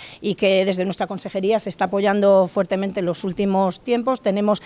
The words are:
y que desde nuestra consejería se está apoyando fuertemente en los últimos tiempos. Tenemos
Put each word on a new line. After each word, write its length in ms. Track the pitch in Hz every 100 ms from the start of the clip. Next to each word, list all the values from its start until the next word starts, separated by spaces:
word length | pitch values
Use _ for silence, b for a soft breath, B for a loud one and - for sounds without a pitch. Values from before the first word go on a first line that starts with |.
| B B
y 140 | - 190
que 280 | 196 190
desde 220 | 190 185 185
nuestra 200 | 180 190
consejería 540 | 190 196 202 190 220
se 80 | 208
está 180 | - 190
apoyando 600 | 196 202 202 202 196 180
fuertemente 540 | - 185 190 196 190
en 60 | 175
los 180 | 170 196
últimos 560 | 180 202 190 190 175
tiempos. 400 | - 240 240 254
Tenemos 400 | 214 196 208 208